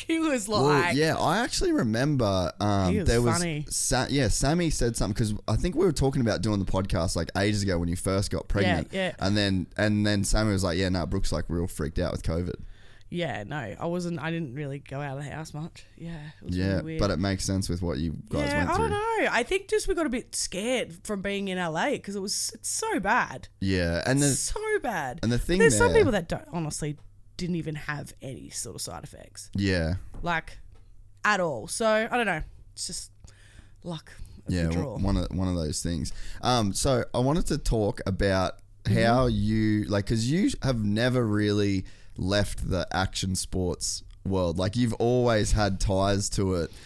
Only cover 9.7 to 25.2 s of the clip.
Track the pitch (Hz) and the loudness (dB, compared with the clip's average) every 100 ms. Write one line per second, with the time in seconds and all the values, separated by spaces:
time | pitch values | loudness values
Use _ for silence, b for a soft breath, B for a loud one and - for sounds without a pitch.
9.7 | - 107 104 104 101 92 107 110 98 92 | 0 2 4 4 2 2 2 4 2 2
10.7 | 85 92 92 76 95 - 76 - 82 - | 2 2 0 0 0 0 0 -2 -2 -2
11.7 | - 73 - 78 - - 82 90 - - | -4 -4 -2 -2 -2 -2 -2 -2 -6 -10
12.7 | b b b - 175 160 104 104 147 110 | b b b -10 -6 -6 -6 -8 -8 -8
13.7 | - 170 180 175 170 156 165 151 131 143 | -8 -6 -4 -4 -4 -4 -4 -6 -8 -8
14.7 | 139 - 135 143 135 147 151 160 147 170 | -10 -10 -8 -8 -8 -8 -10 -10 -10 -12
15.7 | - - - 170 160 147 - - 90 98 | -14 -20 -16 -12 -12 -14 -16 -6 0 0
16.7 | 92 160 160 101 82 98 95 - 95 98 | 0 -2 0 0 2 0 0 0 -2 -2
17.7 | 87 87 71 82 78 - - - - - | -2 -2 -2 -4 -6 -6 -2 0 0 0
18.7 | 370 453 415 453 440 240 214 240 381 - | 0 0 0 -2 0 0 0 0 -4 0
19.7 | 427 - 349 302 226 - - - 185 226 | -2 0 -2 0 -2 -6 -6 -6 -4 -2
20.7 | 247 165 170 - 202 202 202 196 185 170 | -2 -2 -8 -8 -6 -4 -4 -4 -2 -2
21.7 | 156 254 220 - 202 190 - - - - | -2 -2 -2 -6 -8 -4 -4 -4 -6 -6
22.7 | - 440 330 196 240 175 - - - 95 | -4 -2 -2 2 0 0 -6 -14 -6 0
23.7 | 92 85 85 - 135 143 131 - 440 427 | 2 2 0 2 2 2 2 -2 -4 0
24.7 | 415 254 185 135 120 | -2 -2 -4 -6 -4